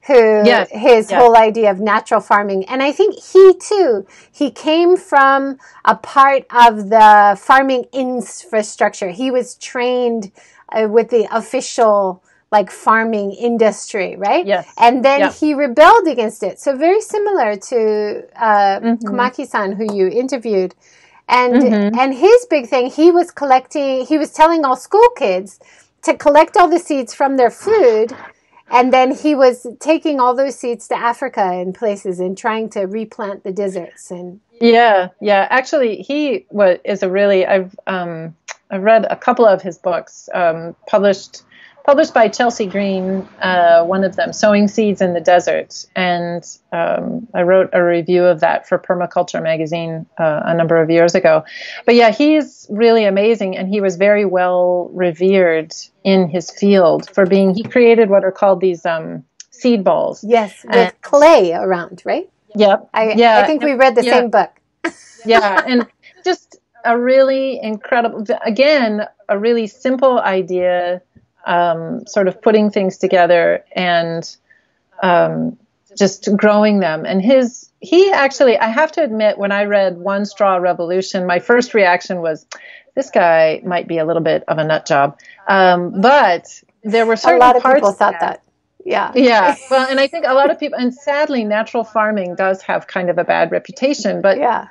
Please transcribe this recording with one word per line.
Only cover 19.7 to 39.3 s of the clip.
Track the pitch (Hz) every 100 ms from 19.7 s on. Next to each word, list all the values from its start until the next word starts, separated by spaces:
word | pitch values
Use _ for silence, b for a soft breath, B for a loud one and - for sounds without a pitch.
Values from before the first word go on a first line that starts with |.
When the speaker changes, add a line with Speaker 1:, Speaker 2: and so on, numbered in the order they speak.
Speaker 1:
who | 202 220
you | 202 185
interviewed. | 226 254 269 226 196 185 _ b b b b -
And, | 247 247 247
Speaker 2:
Mm-hmm. | 269 214 202 233
Speaker 1:
and | 269
his | 262 359 480 480
big | 302 240
thing, | 262 247
he | 269 330
was | 349 349
collecting, | - 285 262 262 311 277 262
he | 254 311
was | 311
telling | - 311 330
all | 285
school | 247 - 403 480 494
kids | 240 185 196 - b b b _
to | - 285
collect | 302 294 330 -
all | 349
the | 339
seeds | - 285 240
from | - 277 269
their | 233
food. | 220 - 440 269 220 226 262 B B B B B
And | 247 254
then | 254 254
he | 294 302
was | 285 262 247 247 214
taking | 277 320 320 285
all | 247
those | 247 277 -
seeds | 247 233 -
to | 247
Africa | 233 233 262 240
and | 190 180 180
places | 180 226 202 202 180
and | 180 190
trying | 233 220 220
to | 214 190
replant | 214 214 - 208 202
the | 208
deserts. | 190 202 185 170 _ -
And | 180 180 185 _ 233
Speaker 2:
Yeah, | 233 233 240 196 180 _
yeah. | 208 196 190
Actually, | 254 269 311 247 202
he | 185 285 294 220 _
wa-, | 208 196 180
is | - 196
a | 190
really, | 190 202 196 180
I've, | 196 185 - -
um, | 190 175 165 165 160 - - _
I've | 196
read | 202 226 196
a | -
couple | -